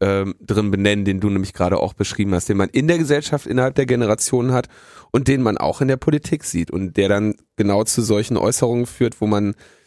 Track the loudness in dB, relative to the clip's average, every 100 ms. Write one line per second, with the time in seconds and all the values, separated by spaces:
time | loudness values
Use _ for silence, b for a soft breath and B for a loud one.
0 | 0 0 -2 -6 -4 -2 0 2 2 2
1 | 0 0 0 0 -2 -2 0 0 -2 -4
2 | -4 -2 0 0 0 0 0 2 2 2
3 | 2 0 0 -4 -2 0 0 0 0 2
4 | 2 0 0 0 2 0 -2 B B B
5 | B 0 2 2 2 0 -2 -2 -2 0
6 | 0 -2 -2 -6 -4 -6 -4 -4 -4 0
7 | 2 2 0 -4 _ -2 0 2 0 -2
8 | 0 0 0 0 0 0 0 0 -4 -2
9 | -2 0 0 2 0 -4 b b